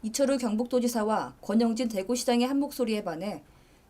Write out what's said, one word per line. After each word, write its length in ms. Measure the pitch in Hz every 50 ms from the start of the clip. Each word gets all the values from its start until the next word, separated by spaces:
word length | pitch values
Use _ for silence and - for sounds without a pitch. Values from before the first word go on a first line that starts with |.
이철우 360 | - 220 220 - 277 254 277 262
경북도지사와 960 | 240 226 202 214 247 247 - 247 240 247 240 233 214 214 214 196 143 123 - -
권영진 480 | - - 196 226 240 226 226 220 254 233
대구시장의 580 | 226 240 240 - 247 247 - - 240 240 240 254
한 120 | 277 277
목소리에 440 | 285 277 - - 247 226 220 208 208
반해 400 | 180 160 156 180 208 185 143 - - - - _ _ _ _ _